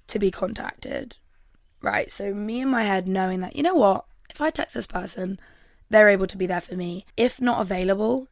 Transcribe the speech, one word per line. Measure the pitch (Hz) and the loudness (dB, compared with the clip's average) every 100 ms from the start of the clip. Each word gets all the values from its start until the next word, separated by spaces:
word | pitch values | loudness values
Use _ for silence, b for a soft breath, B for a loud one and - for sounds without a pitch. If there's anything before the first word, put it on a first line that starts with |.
| - | -6
to | 214 | 0
be | 196 | 0
contacted. | - 185 - - - - 64 - - _ _ _ _ _ _ | 0 -4 -4 -8 -10 -8 -8 -10 -16 _ _ _ _ _ _
Right, | - 208 - | -2 -2 -2
so | - 202 | -4 -4
me | 202 208 240 | -4 -4 -2
in | 262 | 0
my | 247 | 0
head | 208 190 185 | 2 0 0
knowing | 190 185 185 | 0 0 -2
that, | 180 - | -4 -2
you | |
know | 339 359 | 2 4
what, | 202 190 - - - | 6 4 -2 -20 -16
if | - | -4
I | 311 | -2
text | - - - | -2 -4 -6
this | - | -6
person, | 180 190 - 185 190 b b b b b | -8 -8 -6 -6 -6 b b b b b
they're | 214 208 | 6 8
able | 196 190 | 6 2
to | 190 | -2
be | 185 | -4
there | 175 | -4
for | - 180 | -6 -8
me. | 175 175 - - | -6 -8 -8 0
If | 240 - | 0 2
not | 247 233 | 0 0
available, | 190 185 185 196 220 262 262 | 0 0 0 0 0 0 -4